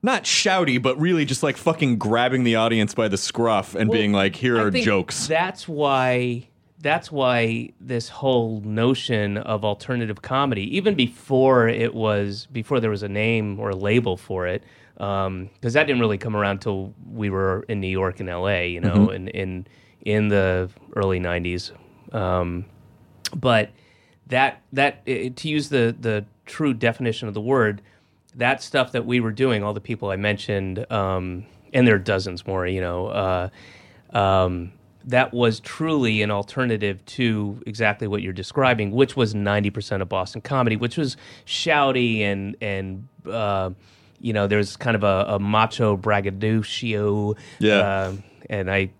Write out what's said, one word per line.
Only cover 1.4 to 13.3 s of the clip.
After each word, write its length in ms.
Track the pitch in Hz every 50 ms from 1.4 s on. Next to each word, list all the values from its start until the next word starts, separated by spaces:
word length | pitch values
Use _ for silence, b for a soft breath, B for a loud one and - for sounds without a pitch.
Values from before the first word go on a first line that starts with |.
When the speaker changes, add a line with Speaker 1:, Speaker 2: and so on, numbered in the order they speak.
Speaker 1:
like, 140 | - 147 131
fucking 420 | - - 170 160 160 156 135 120 107
grabbing 440 | 95 104 110 117 123 127 127 127 127
the 120 | 120 113
audience 380 | 113 113 113 117 113 107 104 -
by 140 | - 113 107
the 80 | 95 98
scruff 580 | - - - - 117 117 110 101 95 - -
and 140 | - 110 110
Speaker 2:
Well, 80 | 113 117
Speaker 1:
being 140 | 107 104
like, 240 | 101 101 98 98 85
"Here 220 | - 123 127 120 117
Speaker 2:
I 60 | 110
Speaker 1:
are 80 | 104
Speaker 2:
think 120 | 92 127 117
Speaker 1:
jokes." 420 | 113 104 98 87 - - - - 143
Speaker 2:
that's 420 | 160 160 175 185 180 - - -
why, 800 | 160 147 147 143 139 131 127 127 127 123 123 123 120 120 123 _ _ _ _ _ _ _
that's 320 | 156 147 151 170 - - 156
why 560 | 143 135 127 123 120 117 113 113 117 117 - - _
this 300 | - 127 127 117 113 -
whole 500 | - - 139 135 127 123 117 113 110 107 101
notion 720 | 107 107 110 113 123 135 131 - - 123 107 104 101 101 104
of 260 | 110 - 113 104 101
alternative 580 | 107 101 - - - 127 120 117 107 107 101
comedy, 540 | - - 131 131 139 139 120 101 98 120 135
even 200 | 185 190 214 202
before 760 | 151 123 117 - - - - 139 127 131 135 131 123 113 113
it 260 | 117 - 113 117 -
was, 540 | 113 110 107 104 101 101 101 101 104 - _
before 300 | 135 117 113 - 147 131
there 100 | 113 110
was 120 | 107 101 104
a 60 | 101
name 480 | 98 104 107 113